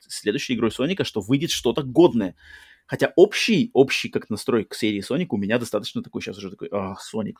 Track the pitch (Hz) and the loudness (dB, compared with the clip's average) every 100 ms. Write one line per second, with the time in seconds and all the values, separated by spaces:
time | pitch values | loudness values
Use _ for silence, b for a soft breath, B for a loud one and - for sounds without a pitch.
0 | - - 101 104 - 117 113 - 139 190 | -12 -8 -4 -2 -2 0 0 0 -2 -2
1 | 120 110 95 139 156 - - 165 135 123 | -2 -4 0 0 2 -2 0 0 0 6
2 | 170 117 92 - b b b b - 147 | 6 6 -2 -6 b b b b -8 -2
3 | 139 - 196 - - 196 117 - 131 - | 2 4 4 2 2 2 2 4 4 2
4 | - - - 107 - 117 95 - 107 101 | -4 -6 -4 -8 0 0 0 -4 -2 -2
5 | - 131 175 110 98 117 117 101 - 120 | -2 -2 -2 -2 0 -2 0 -4 -4 -10
6 | - - - 98 98 98 - 101 95 95 | -8 -8 -8 -10 -12 -12 -6 -4 -4 -8
7 | - 110 101 - | -8 -6 -6 -8